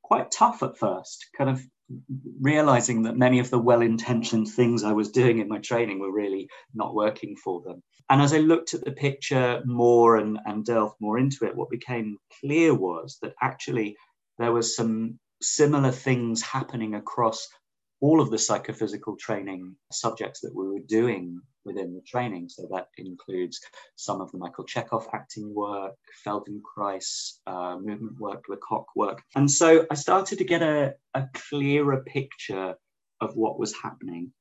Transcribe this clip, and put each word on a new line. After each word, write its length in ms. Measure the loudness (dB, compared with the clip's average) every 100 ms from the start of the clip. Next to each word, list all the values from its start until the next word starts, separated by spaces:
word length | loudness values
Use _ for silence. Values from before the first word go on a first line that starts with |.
quite 280 | 2 0 0
tough 320 | 2 2 2
at 160 | -6 -2
first, 480 | -4 -4 -10 -20 -18 -2
kind 140 | -2
of 100 | -2 -6 _ _ -18 -12 -12 -12 -2
realizing 640 | 2 4 6 4 4 0
that 140 | 0 4
many 220 | 6 6
of 120 | 4
the 80 | 2
well-intentioned 880 | 6 6 6 2 0 -2 0 0 0
things 340 | 2 2 4
I 100 | 2
was 180 | 0 2
doing 280 | 4 4 4
in 100 | -2
my 100 | -6
training 400 | -2 -2 0 -2
were 140 | -4
really 360 | -2 -2 -4 -8 -18 _
not 200 | -6 -4
working 420 | 0 0 -2 -14 -10
for 240 | -8 -8
them. 220 | -8 -16 _ _ 2
And 120 | 4
as 100 | 6
I 60 | 6
looked 340 | 6 4 0
at 120 | -8
the 80 | -8
picture 720 | -4 -4 -4 -2 0 0 0 -2
more 500 | 4 6 8 8 6
and, 220 | 2 -4 -6
and 180 | -6
delved 320 | 0 0 0 -4
more 200 | -4 0
into 260 | 0 0
it, 100 | -4
what 140 | -4 -6
became 480 | -8 -6 -6 -6 -10 _ -10
clear 340 | -2 4 4
was 440 | 4 0 -4 -10 -12
that 140 | -14 -4
actually 540 | -6 -4 -6 -4 -4 -8 _ _ _ -4
there 140 | 0
were 100 | 2
some 560 | 0 0 -2 0 -4 -8 _ _
similar 500 | -4 2 4 6 2
things 500 | 0 0 0 0 -4
happening 520 | -4 -6 -6 -6 -6
across 520 | -6 -6 0 0 -2 -12 _ _ _ _ _
all 200 | 4 6
of 100 | 4
the 80 | 0
psychophysical 800 | 0 -2 -4 -6 -6 -4 -8 -10
training 580 | -6 -6 -6 -12 -14 -20 _
subjects 480 | -6 -6 -6 -10 -10
that 140 | -12
we 140 | -8 -6
were 100 | -6 0
doing 520 | 2 2 -2 -8 -12 _ _
within 280 | -12 -8 -8
the 80 | -12
training. 460 | -8 -6 -6 -8 -14
So 180 | -16 -10
that 180 | -10 -10 -16
includes 640 | -16 -16 -10 -6 -6 -10 -18 -20 -20 -14
some 240 | -8 -8
of 100 | -8
the 80 | -12
Michael 260 | -12 -14
Chekhov 440 | -8 -8 -6 -8 -6
acting 400 | -12 -12 -14 -8
work, 440 | -6 -6 -6 -10 -14 _ -14
Feldenkrais, 1080 | -8 -8 -8 -14 -14 -8 -6 -6 -8 -8 -10 -12 -10
uh, 300 | -8 -8 -8
movement 420 | -8 -8 -10 -10
work, 240 | -10 -10 -12
Lecoq 380 | -12 -6 -6 -6
work. 260 | -4 -4 -4 _
And 160 | 2 2
so 340 | 6 8 8 6
I 40 |
started 440 | -4 2 2 2 -4
to 60 |
get 180 | 0 2
a, 320 | 2 2 0 -4 _
a 140 | -6 -6
clearer 680 | -10 -8 -2 2 2 2 0
picture 720 | -2 -6 -6 -12 -8 -6 -6 -10 _ _ _ _
of 160 | -6 -2
what 220 | -2 -2
was 160 | -6 -6
happening. 500 | -12 -12 -12 -10 -12 _